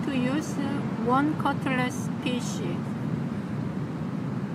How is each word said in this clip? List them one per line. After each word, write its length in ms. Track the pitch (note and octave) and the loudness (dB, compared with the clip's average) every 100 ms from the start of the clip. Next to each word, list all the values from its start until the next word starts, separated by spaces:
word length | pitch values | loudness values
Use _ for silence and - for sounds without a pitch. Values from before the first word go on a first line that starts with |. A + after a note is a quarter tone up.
to 100 | - | 2
use 380 | C4 B3 D4 - - - - - - A3+ | 2 2 2 0 -2 0 0 0 0 4
one 340 | C4 D4+ D4+ | 4 4 2
cutlass 680 | C#4+ C4+ C#4 B3+ B3 - - - | 2 2 2 2 2 0 -2 -2
piece. 380 | B3+ B3 - - - - - - - - - - - - - - - - - - - - - | 0 0 -2 -2 -2 -2 -2 -2 -2 0 0 -2 -2 -2 -2 -2 -4 -4 -4 -2 -2 -2 -2